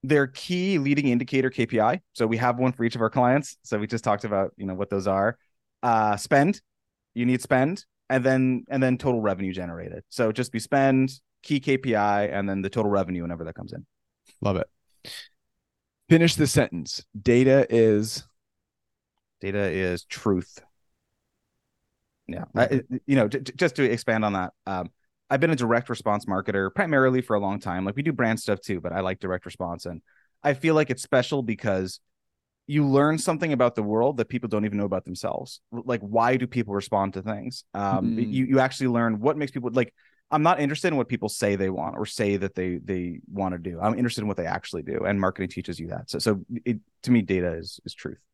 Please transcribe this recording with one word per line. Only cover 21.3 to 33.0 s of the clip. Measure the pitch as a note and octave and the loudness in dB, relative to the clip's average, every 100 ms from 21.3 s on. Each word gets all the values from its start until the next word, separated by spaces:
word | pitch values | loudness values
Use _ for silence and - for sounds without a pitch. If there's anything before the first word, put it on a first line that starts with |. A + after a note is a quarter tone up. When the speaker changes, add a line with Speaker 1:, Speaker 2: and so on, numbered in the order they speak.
| _ _ _ _ _ _ _ _ _ - | _ _ _ _ _ _ _ _ _ -12
Speaker 1:
Yeah. | F2 - | -12 -6
Speaker 2:
Love | - B2 | 0 2
Speaker 1:
I, | C3+ | 2
Speaker 2:
it. | - B2+ - | -2 -10 2
Speaker 1:
you | C3+ | 4
know, | G#2+ | 4
j-, | C3+ | 0
j-, | C3 - | -8 0
just | F3 - | 0 2
to | |
expand | C3 A2+ - A2 | 0 0 0 0
on | G#2+ | 0
that, | G2 F2+ _ - | 0 -4 _ -8
um, | F#2 F2 _ _ _ _ | -6 -6 _ _ _ _
I've | C#3 | 2
been | D#3+ | 2
a | D3 | 2
direct | A#2+ A#2 - | 2 2 0
response | A#2 - G#2 - | -4 -2 -2 -2
marketer | F#2+ G2 G2 F#2+ | -4 -2 -2 -2
primarily | - F#3 C#3+ C3 B2+ | -2 2 4 4 4
for | B2 G#2+ | 2 0
a | |
long | G2 G2 | 0 -2
time. | G2 F2+ | -4 -4
Like, | F#2+ A2 | -4 -2
we | |
do | D3+ | -4
brand | C3+ A#2 A2 | 0 0 0
stuff | - G2+ | 0 -2
too, | - F#2 | -2 -6
but | F2 | -4
I | E2+ | -4
like | F#2 F#2 | -4 -4
direct | F#2+ F#2 - | -6 -6 -8
response. | - F2 E2+ F2 | -8 -8 -6 -10
And | E2 _ _ _ _ | -12 _ _ _ _
I | C#3+ | -2
feel | C3+ D#3+ | 0 2
like | D#3 C#3 | 2 2
it's | B2 | -2
special | - C3+ B2 C#3+ | 0 0 2 -2
because | A2+ G#2 A2 F#2+ F#2 - _ _ _ _ _ _ - | -2 -4 0 -2 -2 -8 _ _ _ _ _ _ -4
you | D3 C#3+ | 0 4
learn | C3+ | 4